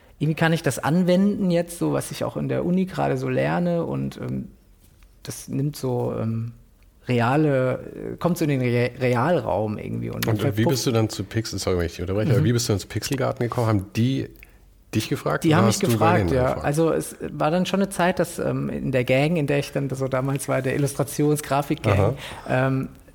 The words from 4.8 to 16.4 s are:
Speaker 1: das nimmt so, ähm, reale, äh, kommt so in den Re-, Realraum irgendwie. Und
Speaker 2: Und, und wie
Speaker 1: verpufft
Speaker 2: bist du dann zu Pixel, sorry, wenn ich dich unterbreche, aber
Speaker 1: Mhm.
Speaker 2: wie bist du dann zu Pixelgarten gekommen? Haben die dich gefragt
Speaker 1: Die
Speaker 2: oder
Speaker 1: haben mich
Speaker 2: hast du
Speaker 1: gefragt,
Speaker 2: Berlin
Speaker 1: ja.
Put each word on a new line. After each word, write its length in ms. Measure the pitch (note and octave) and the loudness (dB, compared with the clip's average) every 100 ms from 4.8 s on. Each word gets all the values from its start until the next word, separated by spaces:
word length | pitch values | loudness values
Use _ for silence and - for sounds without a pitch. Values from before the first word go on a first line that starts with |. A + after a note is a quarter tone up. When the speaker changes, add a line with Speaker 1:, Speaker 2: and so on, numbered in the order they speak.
| - _ - _ | -20 _ -20 _
Speaker 1:
das 240 | - - - | -14 -14 -8
nimmt 300 | C3+ D3 C#3+ | -4 -4 -4
so, 360 | C3 B2 B2 A#2 | -4 -2 -2 -2
ähm, 340 | A2+ A2+ A#2 - - _ - _ - | -2 -2 -6 -10 -20 _ -20 _ 0
reale, 1080 | B2 A#2 C#3+ D#3 C3+ B2+ - - - - | 2 4 4 4 4 2 -2 -6 -10 -10
äh, 20 | - | -2
kommt 200 | E3+ F3 | 0 0
so 100 | D#3 | 0
in 40 | |
den 120 | C3+ | 2
Re-, 280 | B2 A#2+ B2 B2 | 2 2 0 0
Realraum 800 | B2+ B2 C3+ F3 A2+ F2+ G#2+ G#2+ | 0 2 2 2 0 0 -2 -4
irgendwie. 320 | G2+ A2+ A#2 | -6 -6 -6
Und 160 | A2 A#2 | -4 -2
Speaker 2:
Und, 20 | |
und 100 | G#2+ | 0
wie 40 | |
Speaker 1:
verpufft 260 | A2 G#2 A#2+ | 0 2 2
Speaker 2:
bist 160 | B2+ C3+ | 2 2
du 40 | |
dann 180 | A2+ A2 | 2 2
zu 140 | - | -2
Pixel, 380 | G2 A2+ - G2 | -6 -4 -4 -4
sorry, 180 | - F2+ | 0 0
wenn 80 | E2+ | 0
ich 60 | |
dich 80 | - | -4
unterbreche, 320 | F2+ G2 G#2+ | -4 0 2
aber 80 | G#2+ | 4
Speaker 1:
Mhm. 60 | G#2+ | 4
Speaker 2:
wie 60 | |
bist 160 | A#2+ A#2+ | 2 0
du 40 | |
dann 80 | G2+ | -2
zu 80 | - | -2
Pixelgarten 560 | G#2+ - C3+ B2 A#2 | -6 -4 -2 -2 -2
gekommen? 240 | A#2+ - A2+ | -2 0 2
Haben 180 | G#2+ F#2 | 2 0
die 340 | - A#2+ C3+ A2+ - - - - _ - | 0 0 0 -6 -12 -20 -20 -20 _ -6
dich 140 | A#2 - | -4 -2
gefragt 360 | D3 - D3+ | -4 -2 0
Speaker 1:
Die 40 | E3 | 4
Speaker 2:
oder 80 | D#3 | 6
Speaker 1:
haben 80 | A2+ | 6
mich 100 | - | 4
Speaker 2:
hast 60 | |
du 40 | F#3+ | 2
Speaker 1:
gefragt, 260 | A2+ G#2+ F3 F2+ | 4 4 4 4
Speaker 2:
Berlin 60 | |
Speaker 1:
ja. 120 | B2+ | 2